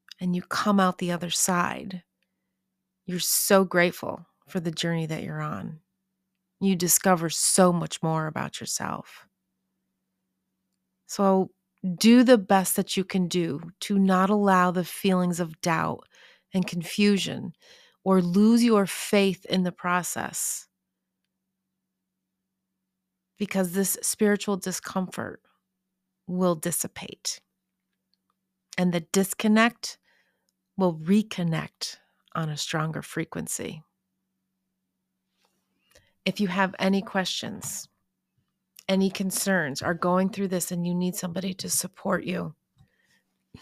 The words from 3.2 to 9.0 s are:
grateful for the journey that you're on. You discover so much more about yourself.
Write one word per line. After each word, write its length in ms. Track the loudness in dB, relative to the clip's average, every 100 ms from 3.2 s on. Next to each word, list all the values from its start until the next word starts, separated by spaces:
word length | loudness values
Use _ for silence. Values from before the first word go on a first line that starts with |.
| -2 0 4 4
grateful 600 | 4 4 2 0 -10 -10 -16 _ _
for 140 | -6
the 100 | -6
journey 360 | -4 -2 -2 -4
that 160 | -6
you're 180 | -6 -8
on. 400 | -8 -8 -10 -14 _ _ _ _ _ _ _ -2
You 160 | 0 2
discover 540 | 2 2 4 2 0
so 420 | -2 2 6 6
much 300 | 4 -2 -4
more 240 | -2 0 -2
about 340 | -6 -8 -8
yourself. 640 | -8 -6 -6 -8